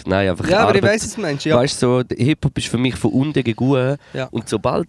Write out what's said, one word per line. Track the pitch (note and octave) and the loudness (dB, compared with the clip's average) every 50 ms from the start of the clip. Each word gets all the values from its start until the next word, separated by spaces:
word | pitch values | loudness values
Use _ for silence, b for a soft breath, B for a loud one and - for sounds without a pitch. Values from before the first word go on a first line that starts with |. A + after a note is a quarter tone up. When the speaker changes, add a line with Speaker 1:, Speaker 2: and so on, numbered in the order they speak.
| - | -4
Speaker 1:
nein, | F#2 F#2+ G2 G2 F#2 | -2 0 2 2 0
einfach | F2 - - D#3 | -2 -2 0 0
Speaker 2:
Ja, | F3+ G#3+ | 2 4
aber | A#3 G#3 G#3 | 4 4 4
ich | G3 F#3+ | 4 4
Speaker 1:
Arbeit. | G3+ G#3+ | 2 2
Speaker 2:
weiss, | A3 - | 0 -2
was | - - | -6 -8
du | A3+ | -6
meinst, | G3 D#3 C#3 C3+ - | -4 -4 -4 -2 0
ja. | D#3 - | 2 2
Speaker 1:
Weißt | A#2+ C3 C#3+ - - | 2 2 0 0 0
du, | C3 B2 B2+ B2+ | 0 2 2 2
so, | B2 | 0
der | - - | -2 -2
Hip-Hop | - A#2+ D3 D3+ - - D3 - | 0 0 0 0 0 -2 -4 -2
ist | - - | -4 -6
für | - - A#2 | -2 -2 0
mich | B2+ B2+ - | 0 0 0
von | - - A2 | 0 0 0
unten | - B2+ C#3 D#3 C#3+ C#3 A#2+ | 2 2 0 0 0 -2 0
gehen. | A#2 G#2+ - B2 C3+ C#3+ B2+ B2+ B2+ A#2 - B B B | -2 -2 0 0 2 2 2 0 0 -2 -4 B B B
Speaker 2:
Ja. | C3+ C3 - | -8 -8 -6
Speaker 1:
Und | - A#2+ - - | -6 -8 -6 -4
sobald | A2+ G2+ - B2 E3 E3+ E3+ | -4 -2 0 0 0 -2 -2